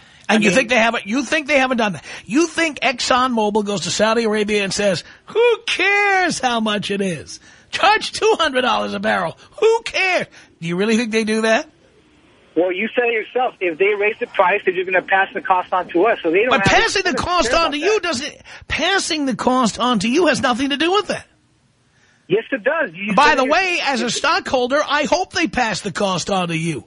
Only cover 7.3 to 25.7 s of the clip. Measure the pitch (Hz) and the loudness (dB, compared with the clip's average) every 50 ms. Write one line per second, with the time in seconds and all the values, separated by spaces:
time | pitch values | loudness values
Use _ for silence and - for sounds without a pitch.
7.3 | - - - - - - _ _ - - - 381 427 440 - - - - - 440 | -18 -20 -20 -20 -20 -20 _ _ -4 2 2 4 4 2 0 -4 -4 0 2 2
8.3 | 440 - 330 302 262 254 254 240 214 208 208 202 202 202 196 220 214 196 180 160 | 2 2 0 0 0 0 0 0 0 -2 -2 -4 -4 -4 -2 0 0 0 -2 -4
9.3 | 139 - - - - - - 440 453 453 - - - 320 381 370 359 302 202 - | -6 -10 -18 -20 -4 2 2 4 4 2 0 -2 -2 -2 0 0 0 0 -2 -4
10.3 | - - - - _ _ 165 165 175 180 202 220 226 220 247 220 214 226 226 214 | -10 -18 -20 -20 _ _ -8 -4 -2 -2 0 2 2 0 0 0 0 -2 0 0
11.3 | 220 220 220 226 220 247 311 - _ _ _ _ _ _ _ _ _ _ _ _ | 0 0 2 2 2 2 0 -4 _ _ _ _ _ _ _ _ _ _ _ _
12.3 | _ _ _ _ - 160 175 185 180 175 156 - - - 240 233 233 220 202 - | _ _ _ _ -2 0 0 0 0 -2 -4 -4 -2 0 0 0 0 -2 -4 -4
13.3 | - 240 254 226 - - 190 180 160 147 196 202 208 196 202 214 220 - 240 - | -2 -2 -2 -2 -2 -4 -4 -4 0 0 2 2 2 2 0 -2 -2 -4 -6 -4
14.3 | - - 190 180 190 208 - 196 185 175 185 180 185 180 175 - 196 190 190 - | 0 0 2 2 2 0 0 -2 -2 -2 -2 -2 -2 -2 0 2 2 0 0 0
15.3 | - 196 - - 185 180 180 - - 185 175 - - 170 185 226 214 - - 170 | -4 -4 -2 0 0 0 0 0 -2 -2 -2 -2 0 2 2 2 2 0 0 0
16.3 | 156 190 220 254 254 262 - - 302 370 453 415 - 403 381 370 277 254 - 320 | 0 2 2 2 2 2 4 4 4 4 4 2 0 0 -2 -2 -2 -2 -2 0
17.3 | 359 349 311 240 254 330 330 311 277 294 311 381 440 415 - 349 311 233 294 277 | 0 0 0 2 2 0 0 0 -2 -2 0 0 0 0 0 -2 -4 -4 -6 -8
18.3 | - - - - - - - - - - 294 349 392 381 - - 330 311 285 262 | -12 -14 -20 -20 -20 -18 -10 -8 -4 -2 0 0 0 0 0 -2 -2 -2 -2 -2
19.3 | 226 - - 247 254 254 254 208 - - 226 247 247 214 170 226 247 330 370 311 | -2 0 2 2 2 4 2 2 0 0 0 0 0 0 0 0 2 2 4 2
20.3 | 269 - 247 262 240 214 277 277 285 262 311 339 370 415 392 - 262 - - - | 2 2 2 0 0 0 -2 -2 -2 0 0 2 2 0 0 -2 -4 -8 -10 -14
21.3 | _ _ _ _ _ _ _ _ _ _ _ _ _ _ _ _ _ _ _ - | _ _ _ _ _ _ _ _ _ _ _ _ _ _ _ _ _ _ _ -2
22.3 | 170 214 226 - 285 262 196 254 302 330 302 208 160 170 202 208 202 202 285 302 | -2 -2 -2 -4 -8 -6 -4 -2 -2 -2 -2 -4 -6 -8 -8 -2 2 2 4 4
23.3 | 311 277 262 262 302 349 381 370 349 330 - 269 277 226 233 233 - - - 285 | 4 2 2 0 0 0 0 -2 -2 -4 -2 -2 -2 -2 -2 -4 -4 -2 -2 0
24.3 | 330 381 - - - 254 247 240 269 302 294 - 269 294 302 214 302 349 370 - | 0 -2 -2 -2 -2 -2 0 0 0 0 0 0 -2 -2 0 0 0 0 0 -2
25.3 | - 359 339 254 - 254 247 220 | -4 -2 -4 -2 0 -2 -2 -2